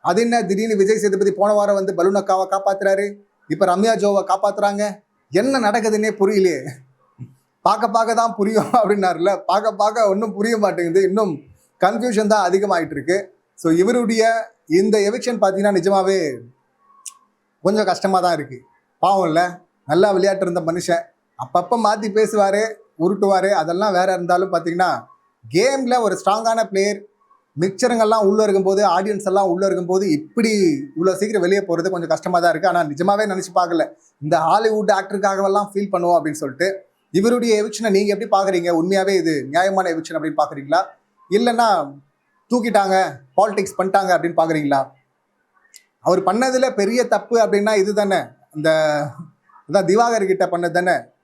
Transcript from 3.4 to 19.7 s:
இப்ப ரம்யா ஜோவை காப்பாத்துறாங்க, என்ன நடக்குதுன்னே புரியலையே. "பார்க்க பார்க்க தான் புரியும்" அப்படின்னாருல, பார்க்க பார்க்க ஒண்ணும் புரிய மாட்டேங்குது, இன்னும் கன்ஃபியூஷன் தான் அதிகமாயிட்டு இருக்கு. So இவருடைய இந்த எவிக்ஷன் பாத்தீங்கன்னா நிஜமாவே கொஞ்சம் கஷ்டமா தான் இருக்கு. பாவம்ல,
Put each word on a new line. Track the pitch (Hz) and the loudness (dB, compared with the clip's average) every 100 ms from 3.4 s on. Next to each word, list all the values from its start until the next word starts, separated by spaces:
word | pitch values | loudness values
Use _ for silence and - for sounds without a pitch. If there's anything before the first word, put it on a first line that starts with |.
| _ | _
இப்ப | 156 180 | 0 2
ரம்யா | 180 226 220 | 2 2 2
ஜோவை | 202 196 | 2 0
காப்பாத்துறாங்க, | - 190 202 202 202 202 208 196 _ _ _ | 0 0 0 0 -2 0 -4 -6 _ _ _
என்ன | 160 247 269 | 0 2 0
நடக்குதுன்னே | 214 226 220 214 214 208 | 2 2 0 0 -2 0
புரியலையே. | 196 208 185 143 139 - _ _ _ _ 123 _ _ _ | 2 4 2 0 -8 -16 _ _ _ _ -20 _ _ _
"பார்க்க | 180 214 233 | -6 -4 -2
பார்க்க | 226 226 | -2 -2
தான் | 226 233 - | -2 -2 -2
புரியும்" | 202 214 - | -2 -2 0
அப்படின்னாருல, | 247 196 202 185 160 180 190 - | 0 0 0 -2 0 -2 -2 -2
பார்க்க | 190 220 190 | -2 -2 -2
பார்க்க | 208 220 208 | -2 0 0
ஒண்ணும் | 196 226 | 0 -4
புரிய | 190 220 226 | -4 -2 0
மாட்டேங்குது, | 202 165 170 180 | 0 -2 0 2
இன்னும் | 185 202 202 139 - _ _ _ 185 | 2 0 -2 -4 -12 _ _ _ 0
கன்ஃபியூஷன் | 220 247 208 208 | 0 -2 0 2
தான் | 214 180 | 2 2
அதிகமாயிட்டு | 190 202 175 156 | 0 0 -2 -2
இருக்கு. | 147 131 190 196 _ _ - | -6 -2 -2 -4 _ _ -6
So | 165 | 0
இவருடைய | 165 196 240 226 226 226 226 226 _ _ | 2 2 2 0 2 2 2 -6 _ _
இந்த | 170 214 208 | 2 4 2
எவிக்ஷன் | 202 247 247 226 | 0 -2 -6 0
பாத்தீங்கன்னா | 196 190 202 190 | 0 2 0 2
நிஜமாவே | 180 196 185 190 156 123 120 _ _ _ _ _ - _ _ _ _ _ | 2 0 2 0 -2 -6 -16 _ _ _ _ _ -20 _ _ _ _ _
கொஞ்சம் | 170 214 190 | -2 0 -2
கஷ்டமா | 170 190 185 | -2 0 0
தான் | 175 | 0
இருக்கு. | 160 131 127 _ _ _ _ | -2 -6 -14 _ _ _ _
பாவம்ல, | 175 196 175 160 180 175 _ | 0 2 2 0 0 -6 _